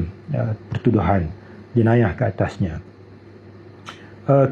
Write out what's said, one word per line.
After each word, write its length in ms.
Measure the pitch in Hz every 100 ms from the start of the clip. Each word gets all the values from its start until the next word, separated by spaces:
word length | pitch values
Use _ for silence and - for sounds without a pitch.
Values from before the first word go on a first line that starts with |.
| 82 - -
eh, 200 | 127 117 107 -
pertuduhan 560 | - 123 107 87 98 80 - - - - 120
jenayah 400 | 113 120 107 78
ke 80 |
atasnya. 560 | 101 - 101 - 92 78 - - - - - - - - - - - - - -
Eh, 240 | - 139 131